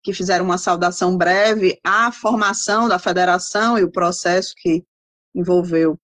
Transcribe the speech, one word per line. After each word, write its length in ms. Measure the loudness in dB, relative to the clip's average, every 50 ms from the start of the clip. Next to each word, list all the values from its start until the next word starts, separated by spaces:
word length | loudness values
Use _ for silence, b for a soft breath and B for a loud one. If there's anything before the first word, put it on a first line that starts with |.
que 120 | _ -6 -6
fizeram 300 | -4 -2 0 0 0 2
uma 120 | 0 -2
saudação 600 | -2 0 -2 0 0 0 -2 0 0 0 0 2
breve 640 | 2 2 2 2 2 2 2 2 2 0 0 0 _ _
à 280 | -2 0 2 0 0
formação 760 | -2 -2 -2 -2 0 0 0 -2 -2 -4 -4 -2 0 0 2 0
da 100 | 0 0
federação 760 | 0 -2 0 0 2 2 2 0 -2 -4 -4 -2 0 2 2
e 60 | 2
o 80 | 0 0
processo 640 | 0 -2 -2 -2 -2 -2 -2 0 0 0 -2 -4 -12
que 280 | -6 -2 -2 -2 -2 -4 _ _ _ _ _ _ _ _ _ _
envolveu 640 | -6 -2 2 0 0 0 0 0 2 2 0 0 -4